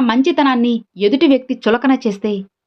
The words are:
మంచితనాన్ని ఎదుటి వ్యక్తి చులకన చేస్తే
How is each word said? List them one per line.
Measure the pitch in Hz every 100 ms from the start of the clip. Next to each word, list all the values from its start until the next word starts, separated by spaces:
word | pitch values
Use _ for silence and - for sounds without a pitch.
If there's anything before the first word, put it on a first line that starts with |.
| 240
మంచితనాన్ని | 240 339 302 277 240 240 233 _ 175 202
ఎదుటి | 269 330
వ్యక్తి | 262 262 -
చులకన | 208 233 262 262
చేస్తే | 226 196 214 196 196 _